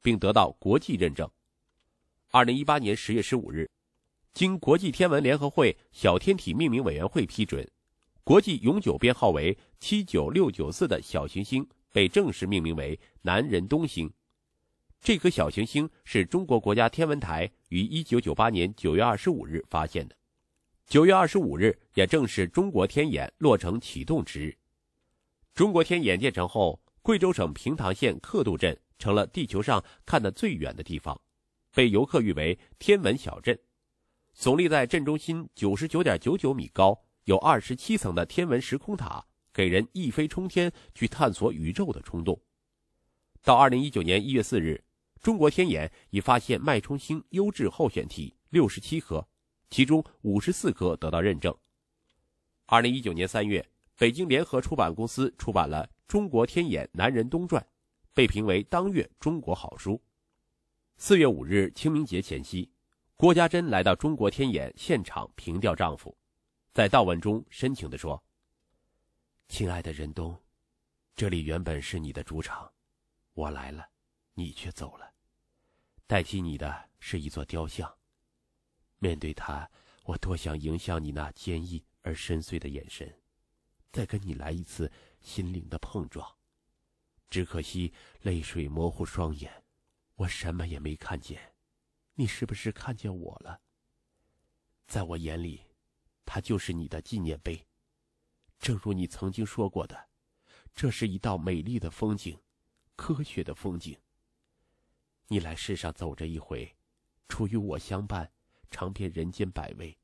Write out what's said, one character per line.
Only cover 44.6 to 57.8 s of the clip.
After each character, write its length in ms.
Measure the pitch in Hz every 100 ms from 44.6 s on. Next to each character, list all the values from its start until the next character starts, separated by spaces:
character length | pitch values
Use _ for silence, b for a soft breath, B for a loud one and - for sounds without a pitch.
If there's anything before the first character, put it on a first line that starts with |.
日， 240 | 80 76 _ _ _ -
中 160 | - 220
国 100 | 151
天 200 | - 185
眼 240 | 82 80 b b
已 100 | 98
发 160 | - 123
现 240 | - 117
脉 200 | 151 147
冲 180 | - 143
星 260 | - 156 -
优 200 | 180 202
质 200 | - 104
候 200 | - 143
选 200 | - -
体 280 | - 76 _ _
六 200 | 165 120
十 120 | -
七 200 | - 160
颗， 280 | - 78 - _ _ _ _
其 160 | -
中 180 | 131 156 - b
五 180 | 113 101
十 100 | 135
四 200 | 185 190
颗 240 | 107 90 80
得 140 | 80
到 100 | 82
认 180 | 95 82
证。 180 | 87 71 _ _ _ _ _ _ _ _ _ _ _
二 140 | 117
零 140 | 120
一 60 | 127
九 120 | 117
年 140 | 82 92
三 200 | 113 104
月， 220 | 98 - _ _ _
北 140 | 120
京 180 | 127 180
联 160 | 131
合 160 | 175 131
出 140 | -
版 200 | 151 87
公 120 | 82 113
司 260 | - 131 -
出 160 | -
版 160 | 95 78
了 180 | 76 - _ _
《中 200 | 202 208
国 180 | 123 117
天 220 | - 170
眼 200 | 85 67
南 200 | 85 101
仁 160 | 131 117
东 180 | 165 175
传》， 160 | 151 - _